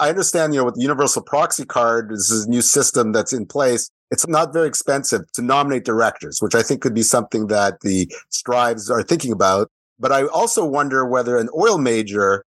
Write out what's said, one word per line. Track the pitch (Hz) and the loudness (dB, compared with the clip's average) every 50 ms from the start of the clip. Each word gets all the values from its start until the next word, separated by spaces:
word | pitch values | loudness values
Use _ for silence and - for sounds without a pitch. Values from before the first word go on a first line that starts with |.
I | 147 147 | 0 0
understand, | 170 196 175 - - 170 160 156 147 | 0 0 -2 0 0 0 0 2 2
you | 135 | 0
know, | 127 | 0
with | 120 123 | 0 0
the | 120 123 | -2 0
universal | 139 147 131 143 127 - 120 - | 0 2 2 2 0 0 -2 -4
proxy | - - 147 165 170 - - 135 | -2 0 0 0 0 -2 -6 -8
card, | - - 127 120 117 117 117 110 107 | -4 -2 0 2 2 2 0 -2 -4
this | 110 104 92 - 113 | -6 -4 -2 -2 -2
is | 110 104 | -2 -2
a | 110 | 0
new | 120 120 113 | 0 0 2
system | - - 147 131 - - 127 117 110 107 | 2 2 2 2 2 2 0 0 2 2
that's | 110 104 - 131 | 0 0 0 -4
in | 120 101 | -6 -6
place. | - - 143 139 127 120 113 - - - _ _ _ | -6 -2 0 0 2 2 0 -4 -8 -12 _ _ _
It's | - - - | -4 -4 -2
not | 170 160 151 165 151 139 | 0 0 0 0 0 0
very | 165 160 | 0 -2
expensive | 147 - - - - 139 139 135 - - - 165 - - | 0 -2 -4 -2 -2 -2 -2 -2 -2 -4 -4 -4 -6 -8
to | - 120 | -6 -2
nominate | 123 135 143 143 143 131 127 - | 0 2 2 2 0 -2 -2 -2
directors, | 123 110 110 113 107 - - - - - - | -2 0 2 2 0 0 -4 -12 -10 -6 -4
which | 110 98 - | -2 2 2
I | 117 113 | 2 2
think | - 139 - - | 2 -2 -2 -2
could | 135 107 | -2 0
be | 113 110 | 0 0
something | - - 120 107 - - 110 107 | 2 2 0 0 0 -4 -4 -2
that | 101 107 104 101 98 92 - - | 0 0 2 2 0 -2 -2 -4
the | 104 95 95 90 85 - - - _ | -2 0 0 0 -2 -6 -14 -14 _
Strives | - - - - 123 123 120 120 117 110 104 113 | -10 -10 -4 -2 0 0 2 0 0 -4 -2 -2
are | 123 113 104 | -2 -2 0
thinking | - 170 160 139 127 | 0 -2 -2 0 -4
about. | 110 90 101 95 95 98 - - _ _ _ _ _ _ | 0 2 4 4 4 2 0 -2 _ _ _ _ _ _
But | 113 131 | 0 0
I | 139 135 139 | 2 2 0
also | 151 165 170 220 226 - 233 185 | 0 0 0 0 0 0 -2 -2
wonder | 151 135 143 143 139 131 135 131 | 0 0 0 0 0 0 0 0
whether | 123 123 127 120 120 123 120 | 2 0 0 0 2 0 0
an | 113 120 - | 0 -2 -2
oil | 160 202 233 208 165 | 2 2 4 4 4
major | 135 123 113 110 107 98 101 104 101 98 98 98 - _ | 2 2 2 0 -2 -2 0 0 2 2 2 0 -2 _